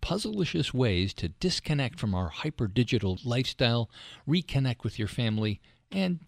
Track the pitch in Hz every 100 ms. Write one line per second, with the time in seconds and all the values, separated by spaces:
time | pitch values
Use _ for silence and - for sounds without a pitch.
0 | - 185 214 208 170 175 143 123 123 90
1 | 95 - 82 - 185 - - 147 127 -
2 | 110 90 90 - 156 - 110 107 120 123
3 | 98 92 127 123 127 - 123 117 113 -
4 | - - - 170 - 139 131 123 113 -
5 | 107 - 117 110 107 98 - _ _ 190
6 | 185 175